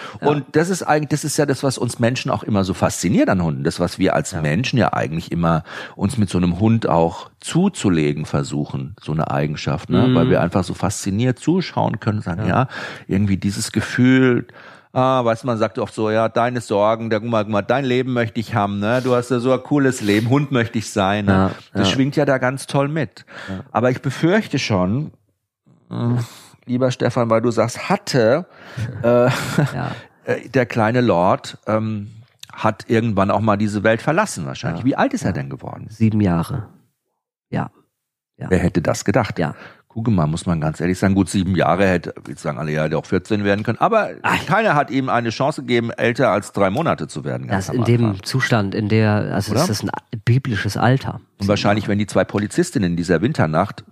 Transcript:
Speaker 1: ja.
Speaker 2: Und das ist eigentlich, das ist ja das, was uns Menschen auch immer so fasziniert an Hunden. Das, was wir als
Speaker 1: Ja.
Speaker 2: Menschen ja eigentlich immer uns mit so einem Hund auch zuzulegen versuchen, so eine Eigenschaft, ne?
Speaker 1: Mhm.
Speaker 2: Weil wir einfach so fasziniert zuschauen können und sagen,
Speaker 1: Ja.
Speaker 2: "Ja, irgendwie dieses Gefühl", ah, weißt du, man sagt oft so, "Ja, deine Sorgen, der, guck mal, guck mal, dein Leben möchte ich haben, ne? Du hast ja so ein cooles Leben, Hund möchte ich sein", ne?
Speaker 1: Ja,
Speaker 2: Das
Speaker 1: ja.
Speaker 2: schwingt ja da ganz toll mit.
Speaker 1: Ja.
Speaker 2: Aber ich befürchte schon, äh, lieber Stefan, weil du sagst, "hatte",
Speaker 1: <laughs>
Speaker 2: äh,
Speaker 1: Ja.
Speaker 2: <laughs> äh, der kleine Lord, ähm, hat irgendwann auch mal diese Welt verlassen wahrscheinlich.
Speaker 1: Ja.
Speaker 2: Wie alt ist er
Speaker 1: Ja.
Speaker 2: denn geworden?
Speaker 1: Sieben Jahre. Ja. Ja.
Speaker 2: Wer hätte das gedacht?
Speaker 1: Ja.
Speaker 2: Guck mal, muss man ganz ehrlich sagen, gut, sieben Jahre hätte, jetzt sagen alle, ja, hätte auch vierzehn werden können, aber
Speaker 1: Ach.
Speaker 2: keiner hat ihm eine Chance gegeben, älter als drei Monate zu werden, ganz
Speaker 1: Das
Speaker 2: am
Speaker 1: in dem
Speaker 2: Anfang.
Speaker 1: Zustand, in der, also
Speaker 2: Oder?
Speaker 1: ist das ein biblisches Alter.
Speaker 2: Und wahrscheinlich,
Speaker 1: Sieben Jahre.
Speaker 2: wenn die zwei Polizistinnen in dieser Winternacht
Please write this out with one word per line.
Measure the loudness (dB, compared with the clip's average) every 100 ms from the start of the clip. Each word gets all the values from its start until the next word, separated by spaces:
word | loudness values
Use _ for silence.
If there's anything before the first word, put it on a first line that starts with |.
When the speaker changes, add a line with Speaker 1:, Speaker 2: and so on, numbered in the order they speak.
| -12 -2
Speaker 1:
ja. | 0
Speaker 2:
Und | 0 0
das | 0 2
ist | 0
eigentlich, | 2 0 2
das | -2
ist | -2 0
ja | 2
das, | 2
was | 0 0
uns | -4 0
Menschen | 0 0 -2
auch | -2
immer | 0 0
so | 0
fasziniert | 0 0 0 2 2 4
an | 2
Hunden. | 0 0
Das, | -2 0
was | -2 0
wir | 0 2
als | -2
Speaker 1:
Ja. | -4
Speaker 2:
Menschen | 0 0 0 2
ja | 2
eigentlich | 0 -2 -4 -4
immer | 0 2 2 -2 -12 -14 -4
uns | -2 0
mit | 0
so | 2
einem | 0 2
Hund | 2 2 2
auch | 2 2 0 -12 _
zuzulegen | -4 0 0 0 0 2 2 -2 -2
versuchen, | -2 -2 -4 -4 -6 -8 -10
so | -6
eine | -4 -2
Eigenschaft, | -2 -2 -4 -4 -4 0
ne? | 2 4
Speaker 1:
Mhm. | 4
Speaker 2:
Weil | 4
wir | 4
einfach | 2 0
so | -2
fasziniert | -2 -4 -2 -4 0 0 0
zuschauen | 0 0 0 -2 -2 -2
können | -2 -2
und |
sagen, | -4 -2
Speaker 1:
Ja. | 0
Speaker 2:
"Ja, | 2 0 -4 -12 -12 -4
irgendwie | 0 2 0
dieses | -2 -4 -4
Gefühl", | -4 -2 0 4 4 4 2 -2 -14 -20 -20 _
ah, | 0 2 2 2
weißt | 0
du, | -2
man | -2
sagt | -2 -2
oft | -6
so, | -2 0
"Ja, | 2 2
deine | 0 0 -2
Sorgen, | -2 2 2 2 -2
der, | -2
guck | 0
mal, | 0
guck | 0
mal, | 0
dein | 0 0 0
Leben | 0 0
möchte | -2 -2 -4
ich | -4 -2
haben, | 0 0
ne? | 0 0
Du | 2
hast | 0 0
ja | 0
so | 2
ein | 0
cooles | 0 2 2 0
Leben, | 2 2 4
Hund | 2 2
möchte | 0 0 -2
ich | -4
sein", | 0 2 2 2
ne? |
Speaker 1:
Ja, | 2 2 -2 -6
Speaker 2:
Das | -2 0
Speaker 1:
ja. |
Speaker 2:
schwingt | 2 0 0
ja | 0
da | 2
ganz | 0 -4 -4
toll | -2 0
mit. | -2 -6 -8 -20 -16 -12
Speaker 1:
Ja. | -12 -6
Speaker 2:
Aber | 0 0
ich | 0
befürchte | -4 0 2 2 0 -4
schon, | 0 0 2 -2 -4 -12 _ _ _ _ _ _ _
äh, | -4 -2 -2 -4 -10 -20 -20 -6
lieber | -2 0
Stefan, | 0 0 0 2
weil | 2
du | 2
sagst, | 2 0 -2 -2
"hatte", | -2 0 2 4 2 -2 -16 -16 -10
Speaker 1:
<laughs> | -8 -2
Speaker 2:
äh, | 2 4 4 2 -2 0 0
Speaker 1:
Ja. | -2 -8 -8 -16
Speaker 2:
<laughs> | _ -6
äh, | -6 -2
der | 0 0
kleine | 2 2 4
Lord, | 4 4 4 2 -2 -10 -4
ähm, | -2 -2 -6 -8 -16 -20 _ -20
hat | -4 -2 -2 0
irgendwann | 0 2 2 2
auch | 2
mal | 2 2
diese | 0 0
Welt | 0 2
verlassen | 0 0 -2 -6 -10
wahrscheinlich. | -8 -6 -2
Speaker 1:
Ja. | 0
Speaker 2:
Wie | 0
alt | 0
ist | -2
er | -2
Speaker 1:
Ja. |
Speaker 2:
denn | -4 -6
geworden? | -10 -12 -12 -14
Speaker 1:
Sieben | 0 2 4
Jahre. | 2 2 0 -6 -8 -16 _ _ _ _ _ _ _
Ja. | -8 -8 -12 _ _ _ _ _ _
Ja. | -2
Speaker 2:
Wer | 0
hätte | 2 0
das | 0 -2 0
gedacht? | 0 0 -2
Speaker 1:
Ja. | -4 -6 -16 -20 _
Speaker 2:
Guck | -6 0
mal, | 2 2
muss | 0 -2
man | -2
ganz | -2 -2
ehrlich | -2 0
sagen, | 2 4
gut, | 2
sieben | 0 0 2
Jahre | 2 4 4
hätte, | 2 -2 -10 -14
jetzt | -8
sagen | -6 -6
alle, | -4
ja, | -2
hätte | -2 -2
auch | -2
vierzehn | -2 0 -2 0
werden | 0
können, | -2 0
aber | 2 2 0 -4
Speaker 1:
Ach. | -4 -2 0
Speaker 2:
keiner | 2 4 2
hat | 2
ihm | 0 0
eine | 0 0
Chance | 0 -2 -2
gegeben, | 0 0 0
älter | 0 0 2 2
als | 2 -2
drei | 0 0
Monate | 2 0 -2 -4
zu | -8
werden, | -6 -6 -4
ganz | -4 -2
Speaker 1:
Das |
Speaker 2:
am | -2
Speaker 1:
in | 2
dem | 2 2
Speaker 2:
Anfang. | -2
Speaker 1:
Zustand, | -4 -4 0 0 0 -2
in | 0
der, | 2 4 2 0
also | -4 -2
Speaker 2:
Oder? | 0
Speaker 1:
ist | 0
das | -2
ein | -4 -8 -10 -4 0
biblisches | 0 0 -2 -4 0
Alter. | 2 2 0 -10 -14 -6
Speaker 2:
Und | 0
wahrscheinlich, | 2 2 0 0
Speaker 1:
Sieben |
Jahre. |
Speaker 2:
wenn | -2
die | 0
zwei | 0 0
Polizistinnen | 0 -2 0 -2 0 0
in | 0
dieser | 0 2
Winternacht | 2 0 0 0 -2 -4 -12